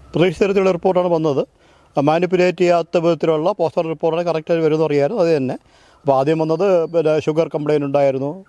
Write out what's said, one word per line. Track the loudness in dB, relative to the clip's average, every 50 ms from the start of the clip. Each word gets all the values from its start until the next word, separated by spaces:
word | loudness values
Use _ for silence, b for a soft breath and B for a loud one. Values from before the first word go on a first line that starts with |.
| -14 -6
പ്രതീക്ഷിച്ച | 0 0 0 0 2 0 0
തരത്തിലുള്ള | 0 2 2 2 2 0
റിപ്പോർട്ടാണ് | 0 0 0 0 0 0 0 0
വന്നത്. | 0 0 0 0 -2 -4 -4 b b b b b b b b _
മാനിപ്പുലേറ്റ് | -2 0 2 2 2 0 0 0 2 0 0 0 0
ചെയ്യാത്ത | 2 2 2 2 0 -2 -2 0 0
വിധത്തിലുള്ള | 0 0 0 0 0 0 0 0 -2 -2 -2
പോസ്റ്റ്മോർട്ടം | -4 -2 -2 -4 -4 -4 -4
റിപ്പോർട്ടാണ് | -4 -2 -2 -2 -2 -2 -2
കറക്റ്റായി | -4 -4 -2 -2 -2 0 2
വരുമെന്ന് | 0 2 0 0
അറിയാമായിരുന്നു. | 0 0 0 0 0 0 0
അത് | 2 2 2
തന്നെ. | 0 0 -4 -6 -8 b b b b b b b b
അപ്പോൾ | -2 0 0 2
ആദ്യം | 2 2 0 0
വന്നത് | 0 -2 0 0 0 2 2 2 0 0
പിന്നെ | -2 0 0 0 0 0 -2
ഷുഗർ | -2 -2 -2 -2 -2 -4
കംപ്ലയിന്റ് | -4 -2 -2 0 0 0 0
ഉണ്ടായിരുന്നു, | 0 2 2 2 0 -2 -4 -6 -8 -10 -16